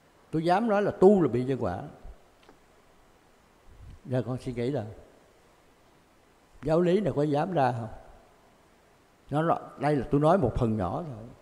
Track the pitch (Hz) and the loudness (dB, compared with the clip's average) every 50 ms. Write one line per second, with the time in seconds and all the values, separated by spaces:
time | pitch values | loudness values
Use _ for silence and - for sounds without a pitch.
0 | _ _ _ _ _ _ - 156 156 170 175 196 233 233 202 202 208 - - - | _ _ _ _ _ _ -6 -2 0 2 2 2 2 2 2 2 0 0 2 6
1 | 185 190 214 190 165 127 110 123 127 131 135 120 120 92 90 107 139 147 - - | 6 8 8 8 4 2 2 0 -2 -2 -2 -2 -2 -4 -4 -6 -10 -12 -16 -18
2 | - - - - - _ _ _ _ - - - _ _ _ _ _ _ _ _ | -20 -20 -20 -20 -20 _ _ _ _ -20 -20 -20 _ _ _ _ _ _ _ _
3 | _ _ _ _ _ _ _ _ _ _ _ _ _ - - - - - - - | _ _ _ _ _ _ _ _ _ _ _ _ _ -20 -20 -20 -20 -20 -20 -18
4 | - - 123 127 117 117 131 123 - 131 123 120 117 127 147 131 104 107 101 - | -10 -4 -4 -4 -2 -4 -6 -6 -8 -8 -6 -4 -4 -2 -2 -4 -6 -8 -12 -16
5 | - - - - - _ _ _ _ _ _ _ _ _ _ _ _ _ _ _ | -20 -20 -20 -20 -20 _ _ _ _ _ _ _ _ _ _ _ _ _ _ _
6 | _ _ _ _ _ _ _ _ _ _ - - - 147 156 170 180 170 180 214 | _ _ _ _ _ _ _ _ _ _ -20 -10 -4 0 2 2 4 4 2 2
7 | 202 143 120 139 147 151 139 143 160 190 175 156 131 123 123 120 113 113 - - | 2 0 0 0 0 0 0 -2 -2 -2 0 0 0 0 0 -2 -6 -10 -12 -16
8 | - - - - - _ _ _ _ _ _ _ _ _ _ _ _ _ _ _ | -18 -20 -20 -20 -20 _ _ _ _ _ _ _ _ _ _ _ _ _ _ _
9 | _ _ _ _ _ - 139 147 160 165 139 - - - - - 123 147 151 139 | _ _ _ _ _ -6 -4 -2 0 0 0 -2 -4 -8 -10 -4 -2 0 0 0
10 | 107 - - 143 147 156 180 202 135 110 - - 131 113 110 107 92 87 110 151 | 0 0 0 2 4 4 4 4 2 0 0 0 0 0 0 0 -2 -2 -4 -6
11 | 175 156 123 107 110 123 - - | -8 -10 -12 -14 -16 -18 -20 -20